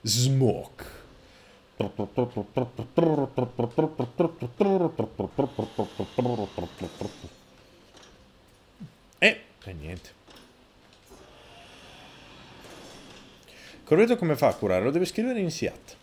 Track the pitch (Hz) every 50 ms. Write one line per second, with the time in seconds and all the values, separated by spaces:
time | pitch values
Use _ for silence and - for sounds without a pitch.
0 | - 113 98 117 123 135 135 131 131 113 92 - - - - - - - - -
1 | - - - - - - - - - - - - - - _ - 104 101 - -
2 | 104 98 - - 123 120 - 110 101 - - - 123 120 - - 113 - - -
3 | 170 165 156 143 139 131 - - 127 120 - - 120 117 - - 160 156 - -
4 | 127 120 - - 175 165 165 - - 120 - - 208 196 196 185 175 160 - -
5 | 110 113 - - 101 92 - - 139 131 - - 110 - - - 104 95 - -
6 | 98 - - - 123 123 123 110 104 95 - - 87 85 - - 95 85 - -
7 | 98 101 - - - 87 - - - - - - - - - - - - - -
8 | - - - - - - _ - _ - _ _ _ _ _ _ 202 - - _
9 | _ - - - - 196 - - - - - _ - 101 92 78 73 80 90 87
10 | - - - _ _ - - - - - - _ - _ _ - _ - - -
11 | _ - - - - - - - - - - - - - - - - - - -
12 | - - - - - - - - - - - - - - - - - - - -
13 | - - - - - - - - - - - - - - - - - - 151 170
14 | 220 233 247 226 180 165 151 127 151 123 - - - 98 92 92 98 127 143 170
15 | 180 175 - - 226 254 254 226 190 165 156 - - 92 - - - - - -